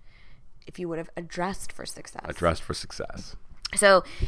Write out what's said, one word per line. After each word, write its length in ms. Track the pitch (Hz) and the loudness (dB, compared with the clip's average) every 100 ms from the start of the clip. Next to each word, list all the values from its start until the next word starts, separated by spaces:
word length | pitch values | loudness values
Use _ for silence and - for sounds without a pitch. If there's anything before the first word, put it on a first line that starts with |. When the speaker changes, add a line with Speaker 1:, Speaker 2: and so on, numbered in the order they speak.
| - - - - - - - | -16 -18 -16 -16 -14 -16 -14
Speaker 1:
If 120 | - | -8
you 100 | 175 | -4
would 100 | 160 | -4
have 120 | 165 - | -6 -10
addressed 560 | 170 - 180 190 - | -8 -4 -2 -2 -4
for 120 | - | -4
success. 380 | - - - - - | -8 -10 -12 -10 -8
Speaker 2:
Addressed 340 | - 85 80 | 2 2 2
for 120 | - | -2
success. 600 | - - - - - - - - - - | -6 -6 -6 -6 -6 -10 -10 -12 -10 -4
Speaker 1:
So, 300 | - 202 185 - - | 6 10 10 6 -2